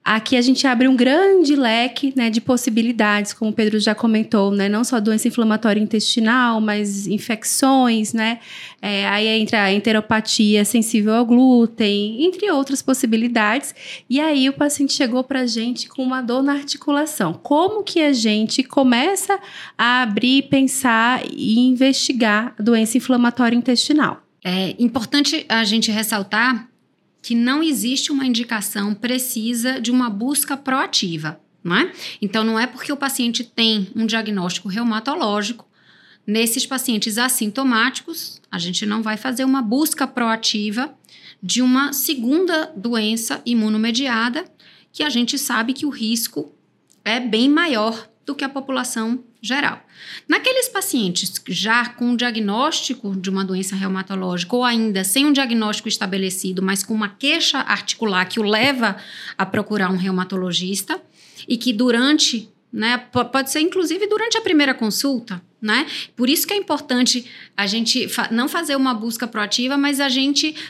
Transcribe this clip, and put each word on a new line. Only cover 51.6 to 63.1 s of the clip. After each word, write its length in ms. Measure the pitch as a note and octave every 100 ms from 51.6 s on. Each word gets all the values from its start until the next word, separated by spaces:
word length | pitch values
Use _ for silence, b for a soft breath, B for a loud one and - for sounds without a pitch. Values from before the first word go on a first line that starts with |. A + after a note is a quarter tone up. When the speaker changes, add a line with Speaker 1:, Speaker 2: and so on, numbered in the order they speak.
| G#3 A#3 A#3
Speaker 2:
com 260 | - A#3+
diagnóstico 1040 | A#3+ A#3+ A3+ G#3 G#3 D4 D#4 - B3+ G3+ F#3+
de 140 | F#3
uma 140 | F#3+
doença 300 | F#3+ F#3 F#3
reumatológica 800 | F#3+ F#3+ F#3+ F#3+ G3 F#3 F3+ F3
ou 100 | B3
ainda 380 | B3 A#3 A3 F#3+
sem 220 | F#3 C4+
um 80 | D4
diagnóstico 560 | C#4 C4 A#3 G#3+ G#3 A3
estabelecido, 720 | - G3+ F#3+ F#3+ F#3 F#3+ F#3
mas 200 | F#3+ G3
com 100 | -
uma 160 | A3 G#3
queixa 500 | G#3 C#4 D#4+ D#4 C4+
articular 640 | - G#3 - - A3 F#3 F#3
que 120 | -
o 40 |
leva 540 | G#3 G#3+ C4 C4 A3+ G3 B B B B
a 80 | F#3+
procurar 440 | G#3+ G#3 G#3 F#3
um 60 | F#3
reumatologista 1040 | F#3+ F#3 F#3 F#3+ F#3 E3+ F#3 G3 - E4+ - B B B B
e 80 | A#3
que 160 | B3
durante, 800 | G#3 B3 A#3 C4 D#4 - A#3 - _ _
né, 260 | G#3+ A3 A#3+
po-, 260 | B3